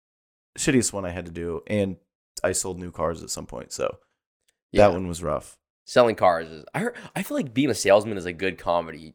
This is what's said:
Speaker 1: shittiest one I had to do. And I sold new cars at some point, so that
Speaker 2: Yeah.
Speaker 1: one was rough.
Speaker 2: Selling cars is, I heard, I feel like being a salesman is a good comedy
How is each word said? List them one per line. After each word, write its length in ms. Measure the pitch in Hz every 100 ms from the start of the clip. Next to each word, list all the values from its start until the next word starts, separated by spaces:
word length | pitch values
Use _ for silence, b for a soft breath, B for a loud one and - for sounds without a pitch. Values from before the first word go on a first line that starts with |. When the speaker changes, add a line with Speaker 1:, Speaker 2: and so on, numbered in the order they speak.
| _ _ _ _ _ -
Speaker 1:
shittiest 360 | - 131 107
one 120 | 101
I 60 | 92
had 160 | 87 87
to 60 |
do. 300 | 85 85 82 -
And 300 | 104 98 92 _ _ _ -
I 80 | 90
sold 260 | 95 98 90
new 140 | 90
cars 300 | 85 80 80
at 60 | -
some 160 | 78 -
point, 260 | 62 -
so 140 | - 67
that 100 | - _ _ _ _ _ _ _
Speaker 2:
Yeah. 180 | 95 104
Speaker 1:
one 200 | 87 92
was 140 | 85
rough. 360 | 80 73 - - _ _
Speaker 2:
Selling 300 | - 127 120
cars 340 | 107 98 82 82
is, 160 | 80 -
I 40 | 147
heard, 180 | 233 - 170 -
I 60 |
feel 120 | 190 294
like 160 | 120
being 180 | 113 143
a 40 |
salesman 420 | 107 98 101 107 101
is 80 |
a 80 | 87
good 240 | 82 95 90
comedy 540 | - 87 82 78 80